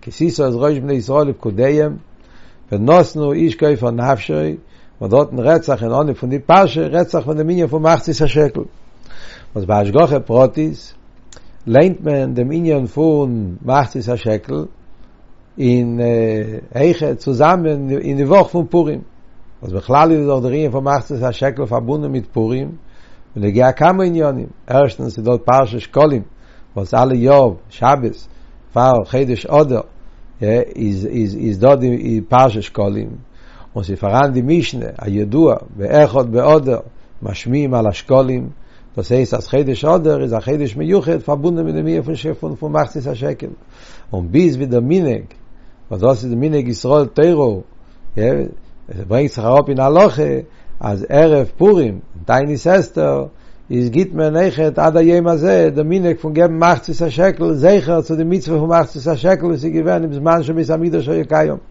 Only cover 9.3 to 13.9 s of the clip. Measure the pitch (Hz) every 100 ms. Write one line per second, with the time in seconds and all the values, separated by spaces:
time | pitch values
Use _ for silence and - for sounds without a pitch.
9.3 | - - 107 95 104 101 107 165 143 -
10.3 | 117 131 - 156 151 - - - - -
11.3 | - - - - 117 175 180 151 143 131
12.3 | 123 123 160 165 147 123 - 160 151 139
13.3 | 120 98 87 123 135 127